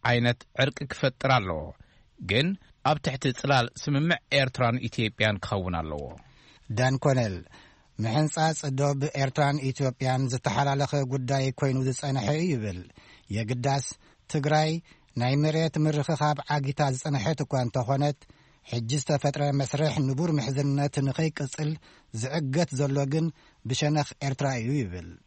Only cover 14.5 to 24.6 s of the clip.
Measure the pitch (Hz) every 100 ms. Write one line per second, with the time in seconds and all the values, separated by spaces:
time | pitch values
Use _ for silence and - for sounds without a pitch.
14.5 | 151 156 165 - - _ - 123 143 151
15.5 | 156 160 165 156 151 143 156 151 147 -
16.5 | 147 139 139 143 131 151 139 190 156 147
17.5 | 135 120 131 117 135 147 143 - - _
18.5 | _ - 120 113 147 - 147 143 139 143
19.5 | 139 139 143 156 160 135 135 175 151 135
20.5 | 135 143 139 143 143 135 131 160 - 139
21.5 | - 151 156 - - _ 113 113 156 139
22.5 | 139 175 131 143 139 139 156 165 - -
23.5 | _ 113 127 147 151 143 - 139 135 139
24.5 | 127